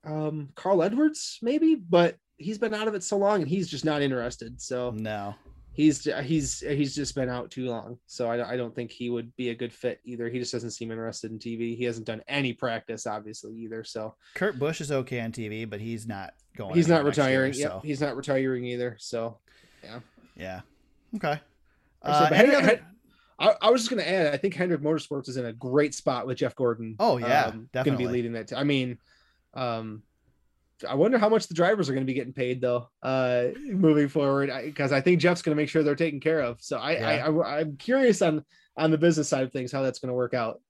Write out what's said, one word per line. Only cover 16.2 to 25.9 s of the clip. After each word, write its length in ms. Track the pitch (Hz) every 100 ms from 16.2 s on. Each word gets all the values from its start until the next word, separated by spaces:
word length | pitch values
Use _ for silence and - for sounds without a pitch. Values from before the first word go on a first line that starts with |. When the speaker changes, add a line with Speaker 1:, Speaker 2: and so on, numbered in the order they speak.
| 92 _ _ -
Speaker 2:
going 180 | 101
Speaker 1:
He's 140 | 170 165
not 120 | 165
Speaker 2:
anywhere 40 | 143
next 80 | 147
year, 80 | 135
Speaker 1:
retiring. 260 | 131 131
Yep, 160 | 135 143
Speaker 2:
so. 100 | 95
Speaker 1:
he's 160 | 151 139
not 160 | 147 127
retiring 480 | 135 135 135 127
either. 320 | 123 123 123 110
So, 420 | - 117 113 110 _ _ _ _
yeah. 160 | - 117 - _ _ -
Speaker 2:
Yeah. 260 | 92 92 - _ _ _ _
Okay. 140 | - 156
Speaker 1:
Actually, 100 | 147 _ _ _ _ _ _
Speaker 2:
Uh, 260 | 147 147 151
Speaker 1:
but 40 |
Speaker 2:
any 180 | 175 254
Speaker 1:
Hendrick, 60 | 285
Speaker 2:
other 100 | -
Speaker 1:
Hen-, 200 | - - - _ _ _ - 156 -
I, 40 | 214
I 20 |
was 120 | 247
just 80 | 226
gonna 120 | 233
add, 320 | 160 185 151
I 20 | 143
think 180 | 196
Hendrick 260 | 170 180 160
Motorsports 480 | 147 160 - 139 131
is 80 | 127
in 100 | 120
a 60 |
great 420 | 113 127 135 147